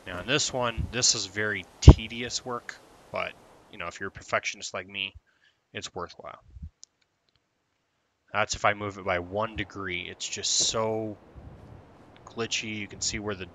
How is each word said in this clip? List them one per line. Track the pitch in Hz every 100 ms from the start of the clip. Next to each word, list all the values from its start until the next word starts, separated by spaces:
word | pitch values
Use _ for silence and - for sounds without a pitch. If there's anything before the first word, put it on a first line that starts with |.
Now | 92 90
in | 92
this | 143 -
one, | 131 120 110 -
this | 123 123
is | 117 98
very | 101 107 98 90 -
tedious | - - 110 117 120 -
work, | 127 120 - - - - -
but, | 95 87 - - - -
you | 98
know, | 87
if | -
you're | 98
a |
perfectionist | - - 110 - 104 -
like | 98 95
me, | 98 98 - _ _ _ _ _
it's | 110 -
worthwhile. | 92 85 - - - - - - _ - _ _ _ _ _ _ _ _ _ _ _ _ _ _
That's | 104 107 -
if |
I | 110
move | 104 104 98
it | 95
by | 90
one | 90 101 110
degree. | 107 98 101 95 87
It's | 87 92 -
just | - -
so | - - 117 110 110 110 104 - - - - - - - - - - -
glitchy. | - 113 - 110 107
You | 101
can | 98
see | - 113
where | 104 95
the | 90